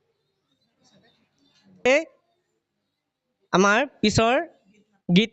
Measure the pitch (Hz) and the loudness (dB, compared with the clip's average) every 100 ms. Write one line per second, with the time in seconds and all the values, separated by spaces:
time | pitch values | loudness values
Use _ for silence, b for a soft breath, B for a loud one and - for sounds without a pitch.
0 | _ _ _ _ _ _ _ _ _ _ | _ _ _ _ _ _ _ _ _ _
1 | 226 _ _ _ _ _ _ 185 247 285 | _ _ _ _ _ _ _ _ -2 -2
2 | 330 _ _ _ _ _ _ _ _ _ | -4 _ _ _ _ _ _ _ _ _
3 | _ _ _ _ _ 175 202 214 285 _ | _ _ _ _ _ 0 0 0 -4 _
4 | 208 226 226 269 339 _ _ _ _ _ | -4 0 0 -2 -6 _ _ _ _ _
5 | - 180 220 | -2 0 0